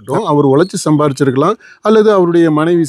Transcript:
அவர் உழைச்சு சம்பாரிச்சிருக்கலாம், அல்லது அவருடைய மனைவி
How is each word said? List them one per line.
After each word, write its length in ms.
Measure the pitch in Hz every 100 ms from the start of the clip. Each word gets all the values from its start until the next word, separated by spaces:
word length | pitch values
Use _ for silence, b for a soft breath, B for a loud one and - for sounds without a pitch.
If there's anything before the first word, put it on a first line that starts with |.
| 113 180
அவர் 220 | 202 147 139
உழைச்சு 320 | 139 185 190
சம்பாரிச்சிருக்கலாம், 720 | 160 151 147 131 131 127 160 226 B B
அல்லது 320 | 208 220 214
அவருடைய 380 | 196 175 170 165
மனைவி 340 | 151 160 175